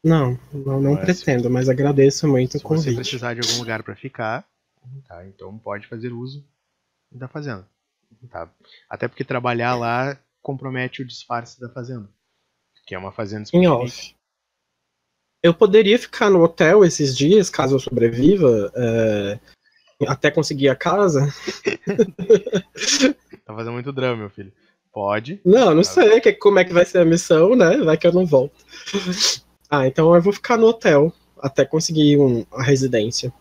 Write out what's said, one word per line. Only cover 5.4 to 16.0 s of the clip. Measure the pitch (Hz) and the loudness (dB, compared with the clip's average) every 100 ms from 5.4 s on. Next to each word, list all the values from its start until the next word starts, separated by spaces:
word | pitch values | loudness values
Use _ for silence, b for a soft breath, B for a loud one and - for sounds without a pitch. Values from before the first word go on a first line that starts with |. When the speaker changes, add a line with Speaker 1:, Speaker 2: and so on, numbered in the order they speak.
| 92 107 | -20 -18
Speaker 2:
pode | 113 101 - | -14 -14 -14
fazer | 117 120 | -14 -12
uso | 117 127 143 143 _ _ _ _ _ _ | -12 -14 -16 _ _ _ _ _ _ _
da | 127 127 | -20 -16
fazenda, | 156 147 104 95 _ _ _ _ 113 120 | -14 -14 -14 -18 _ _ _ _ _ -20
tá? | 85 82 _ b b b | -16 -18 _ b b b
Até | 107 120 | -10 -10
porque | _ | _
trabalhar | 135 127 123 117 120 | -8 -6 -4 -4 -4
lá | 123 117 120 131 135 _ _ | -4 -4 -4 -6 -8 _ _
compromete | - 135 135 127 127 - | -14 -12 -10 -10 -10 -10
o | |
disfarce | 127 113 - 120 120 - | -16 -18 -10 -10 -10 -18
da | 120 | -18
fazenda, | 131 120 127 98 _ _ _ _ _ _ _ _ | -16 -14 -16 -18 _ _ _ _ _ _ _ _
que | |
é | 92 | -14
uma | 95 | -14
fazenda | 92 104 107 107 | -12 -12 -12 -2
Speaker 1:
Em | 175 | 2
Speaker 2:
específica. | 180 | 2
Speaker 1:
off. | 131 123 - - _ _ _ _ _ _ _ _ _ _ _ _ _ | 0 -4 -12 -20 _ _ _ _ _ _ _ _ _ _ _ _ _
Eu | 170 | 0
poderia | 170 214 208 196 | 2 4 4 4
ficar | 240 | 2